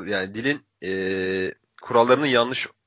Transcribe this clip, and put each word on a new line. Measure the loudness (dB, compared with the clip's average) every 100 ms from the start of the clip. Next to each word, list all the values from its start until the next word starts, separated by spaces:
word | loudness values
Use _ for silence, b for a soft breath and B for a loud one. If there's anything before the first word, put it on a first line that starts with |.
| -6
yani | -4 -4
dilin, | -4 -4 -4 _ _
e, | -6 -4 -2 -2 -2 -2 -4 -8 _ _
kurallarını | 0 4 6 4 4
yanlış | 2 2 -4 -8 _